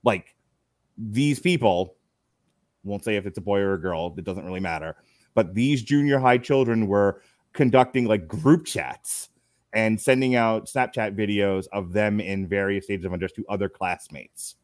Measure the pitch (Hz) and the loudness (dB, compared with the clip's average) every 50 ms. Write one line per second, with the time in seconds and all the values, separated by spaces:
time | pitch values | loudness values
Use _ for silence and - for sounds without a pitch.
0 | - 123 107 90 - _ _ _ _ _ _ _ _ _ _ _ _ _ _ - | 2 0 0 0 -6 _ _ _ _ _ _ _ _ _ _ _ _ _ _ -14
1 | 113 107 104 117 143 147 143 - - 180 180 147 120 107 92 87 95 90 - _ | -12 -6 -2 0 0 0 0 0 0 0 0 2 2 2 2 2 -2 -4 -8 _
2 | _ _ _ _ _ _ _ _ _ _ _ _ _ _ _ _ _ 101 101 101 | _ _ _ _ _ _ _ _ _ _ _ _ _ _ _ _ _ -10 -10 -8
3 | - 113 107 101 95 104 87 - 87 95 101 101 98 98 98 90 78 92 87 80 | -4 -2 -2 -2 -2 -6 -10 -8 -4 -2 0 0 2 0 -2 -2 -2 -4 -4 -2
4 | 82 87 80 - 85 90 92 92 69 90 92 92 95 90 82 78 78 80 76 _ | -4 -6 -8 -8 -8 -8 -8 -8 -8 -10 -8 -6 -4 -4 -4 -4 -6 -8 -10 _
5 | _ _ _ _ _ _ _ 113 110 82 92 104 120 135 147 131 110 - 143 143 | _ _ _ _ _ _ _ 0 0 0 0 0 2 2 2 0 0 0 2 2
6 | 143 143 139 135 131 127 123 123 120 - 147 135 131 117 117 113 110 98 101 101 | 4 4 2 4 4 4 4 4 2 2 2 2 2 2 2 0 0 2 2 4
7 | 101 101 98 - _ _ _ _ _ _ _ - 151 127 110 131 127 127 - 135 | 4 2 0 -2 _ _ _ _ _ _ _ 0 2 4 6 6 4 6 2 -2
8 | 123 110 110 107 82 78 - 85 110 175 170 170 156 - - - 73 64 - - | 2 2 2 0 0 -6 -10 0 4 6 6 6 4 -4 -8 -6 -6 -8 -10 -12
9 | _ - - - - - _ _ _ _ _ _ _ _ - 110 110 110 110 104 | _ -8 -8 -8 -8 -12 _ _ _ _ _ _ _ _ 0 0 2 2 0 0
10 | - - 131 131 135 131 127 120 117 113 110 110 98 - - 135 127 - - 123 | 2 2 2 2 4 2 2 2 2 2 0 -2 -4 -6 -2 -2 -2 -2 -2 -4
11 | 110 107 98 98 107 101 104 101 101 101 95 95 92 - - 101 98 87 90 104 | -4 -4 -2 -2 -2 0 2 2 2 2 0 -2 -4 -4 -6 -8 -8 -2 0 0
12 | 104 107 104 104 95 90 98 98 98 90 98 98 98 98 98 98 95 - 101 95 | 2 2 0 -2 -2 -4 -4 -4 -4 -2 -2 0 0 0 -2 -2 -4 -4 -6 -6
13 | 85 92 90 90 92 92 - - - - 101 98 101 95 - - 95 90 87 - | -4 -6 -6 -4 -6 -6 -8 -10 -8 -6 -4 -4 -4 -6 -6 -6 -6 -6 -6 -6
14 | - - - 71 - - _ - - - - _ | -10 -18 -18 -18 -18 -18 _ -14 -14 -14 -16 _